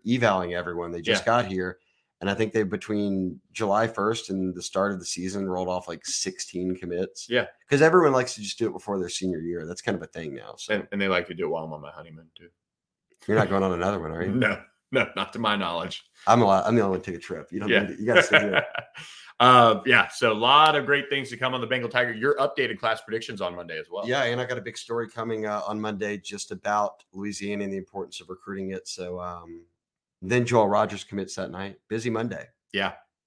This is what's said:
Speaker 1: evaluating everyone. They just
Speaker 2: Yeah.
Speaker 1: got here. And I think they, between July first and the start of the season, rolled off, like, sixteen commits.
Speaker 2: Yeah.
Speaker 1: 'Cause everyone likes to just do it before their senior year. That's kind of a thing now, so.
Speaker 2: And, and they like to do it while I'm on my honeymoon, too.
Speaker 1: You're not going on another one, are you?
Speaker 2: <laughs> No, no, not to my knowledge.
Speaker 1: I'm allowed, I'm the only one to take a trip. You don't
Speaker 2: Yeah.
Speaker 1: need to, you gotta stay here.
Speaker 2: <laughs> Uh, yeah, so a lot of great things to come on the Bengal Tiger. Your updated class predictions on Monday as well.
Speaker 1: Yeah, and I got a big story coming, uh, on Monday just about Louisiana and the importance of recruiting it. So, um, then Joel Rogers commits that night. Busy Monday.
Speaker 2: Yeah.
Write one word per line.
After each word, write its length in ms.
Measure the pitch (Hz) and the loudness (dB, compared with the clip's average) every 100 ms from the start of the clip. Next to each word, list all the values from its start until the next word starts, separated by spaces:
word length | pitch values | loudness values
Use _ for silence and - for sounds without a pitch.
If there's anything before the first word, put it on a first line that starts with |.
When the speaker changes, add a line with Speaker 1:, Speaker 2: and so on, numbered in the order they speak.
| 110 | -2
Speaker 1:
evaluating 480 | 123 117 95 87 | 2 4 4 0
everyone. 380 | 87 87 87 85 | -4 -6 -6 -6
They 80 | 85 | -4
just 200 | 85 104 | 0 0
Speaker 2:
Yeah. 40 | 113 | 4
Speaker 1:
got 200 | 120 101 | 2 2
here. 320 | 92 90 - _ _ _ - | -2 -4 -8 _ _ _ -6
And 100 | 98 | -2
I 40 | |
think 180 | 101 110 | 0 0
they, 100 | 113 | 0
between 800 | 101 101 - 104 104 98 92 - _ | 0 -4 -4 -2 0 0 -2 -6 _
July 360 | - 107 101 117 | -4 0 2 2
first 420 | - 101 113 - | 0 -2 -2 -4
and 240 | 95 92 | -4 -2
the 80 | 87 | -4
start 300 | - 95 101 | -4 0 0
of 80 | 95 | -2
the 40 | |
season, 440 | 87 - 92 98 95 | -6 -6 -6 -4 -4
rolled 200 | 92 92 | -4 -2
off, 200 | 90 87 | -4 -6
like, 180 | 85 - | -12 -8
sixteen 680 | - 95 - - 90 92 92 | -6 -6 -8 -10 -6 -4 -6
commits. 520 | 87 87 95 - - | -6 -6 -6 -8 -4
Speaker 2:
Yeah. 180 | 120 104 - - | -2 -2 -8 0
Speaker 1:
'Cause 140 | 139 | 4
everyone 300 | 160 180 156 | 6 8 6
likes 220 | 131 127 - | 4 0 -4
to 40 | |
just 180 | 101 - | -8 -4
do 100 | 110 | -4
it 40 | |
before 280 | 92 - 98 | -4 -6 -4
their 80 | 87 | -4
senior 320 | - 95 82 | -4 -4 -4
year. 260 | 85 85 80 | -6 -8 -8
That's 160 | 90 | -8
kind 140 | - 95 | -4 -4
of 60 | |
a 40 | 85 | -6
thing 260 | - 80 | -10 -10
now, 200 | 67 52 - | -12 -14 -12
so. 180 | - | -4
Speaker 2:
And, 140 | 104 90 | -4 -4
and 80 | 101 | -4
they 80 | 98 | 0
like 180 | 90 87 | 0 -2
to 60 | |
do 120 | 85 82 | -6 -4
it 20 | |
while 160 | 82 | -4
I'm 80 | 80 | -6
on 80 | 76 | -12
my 100 | 73 | -14
honeymoon, 400 | 78 80 78 80 - | -18 -20 -20 -20 -20
too. 140 | 87 _ _ _ _ _ _ _ - | -20 _ _ _ _ _ _ _ 0
Speaker 1:
You're 100 | 110 | 2
not 120 | 98 | 2
going 160 | 98 | 2
on 80 | 95 | 0
another 260 | 85 92 101 | 0 -2 -2
one, 140 | 80 | -6
are 100 | 82 | -6
you? 80 | 90 | -2
Speaker 2:
<laughs> 280 | 120 123 - - _ - | 0 0 -2 -10 _ -2
No, 60 | 135 - | 0 0
no, 40 | 95 | -4
not 160 | - | -6
to 60 | 117 | -2
my 180 | 110 101 | 0 0
knowledge. 480 | 90 85 90 - _ _ - | -2 -4 -6 -10 _ _ 4
Speaker 1:
I'm 160 | 117 | 6
allowed, 220 | 104 95 - | 8 6 4
I'm 80 | 117 | 2
the 60 | |
only 160 | 101 92 | 2 0
one 20 | |
to 80 | 95 | -4
take 80 | 85 | -10
a 40 | |
trip. 280 | - 82 76 | -8 -10 -8
You 100 | 95 | -6
don't 80 | 107 | 2
Speaker 2:
Yeah. 140 | 107 | 2
Speaker 1:
need 120 | 101 - | 2 -4
to, 40 | |
you 60 | 110 | 4
gotta 160 | 110 | 4
stay 160 | - 160 | 6 4
here. 240 | 104 - - | 4 0 0
Speaker 2:
<laughs> 40 | - - - - - - - | -10 -12 -18 -18 -18 -8 6
Uh, 420 | 123 127 117 104 127 | 10 10 10 6 4
yeah, 200 | 120 87 | 4 4
so 240 | - 120 | 2 2
a 40 | |
lot 420 | 107 117 147 156 147 | 4 6 8 8 4
of 100 | 131 | 2
great 220 | 143 139 | 0 0
things 200 | 139 123 | -4 -4
to 80 | 120 | -4
come 160 | 127 | -4
on 80 | 127 | -2
the 60 | 117 | -2
Bengal 220 | 127 117 | -2 0
Tiger. 220 | 123 123 | 0 0
Your 240 | 110 131 135 | 0 0 2
updated 420 | 139 - 123 104 | 0 0 -2 0
class 220 | 117 110 | -2 -2
predictions 400 | - 113 110 107 | -4 -6 -6 -6
on 160 | 90 87 | -6 -6
Monday 200 | 85 80 | -10 -10
as 140 | 76 | -8
well. 160 | 92 101 | -6 -2
Speaker 1:
Yeah, 160 | 135 | 0
and 160 | 120 123 | 0 0
I 40 | |
got 120 | 123 120 | -4 -6
a 40 | |
big 180 | 107 - | -8 -12
story 300 | - 117 110 | -6 -6 -6
coming, 380 | 117 113 110 107 | -6 -6 -4 -4
uh, 160 | 104 98 | -4 -4
on 140 | 107 | -6
Monday 360 | 107 101 104 104 | -4 -4 -6 -6
just 340 | - 101 - | -8 -12 -10
about 500 | 95 104 104 104 - _ | -8 -2 0 0 -4 _
Louisiana 520 | 95 104 101 101 101 | -10 -8 -6 -6 -6
and 80 | 101 | -6
the 40 | 98 | -6
importance 440 | 92 98 85 - | -10 -10 -10 -12
of 80 | 87 | -16
recruiting 420 | 92 - 98 95 | -16 -12 -8 -8
it. 160 | 92 - | -10 -10
So, 320 | - 90 90 | -12 -10 -8
um, 460 | 90 87 85 85 85 _ _ _ _ - | -10 -12 -16 -20 _ _ _ _ _ -12
then 260 | 92 123 120 | 0 0 4
Joel 220 | 120 104 | 4 4
Rogers 340 | 104 104 98 | 4 2 -2
commits 320 | - 98 95 - | -8 -8 -8 -8
that 140 | 90 | -8
night. 280 | 90 98 95 - | -8 -12 -12 -8
Busy 200 | 110 120 | -4 -2
Monday. 420 | 110 117 85 64 _ _ | -2 -4 -8 -14 _ _
Speaker 2:
Yeah. 200 | 98 98 - _ _ | -2 -2 -4 _ _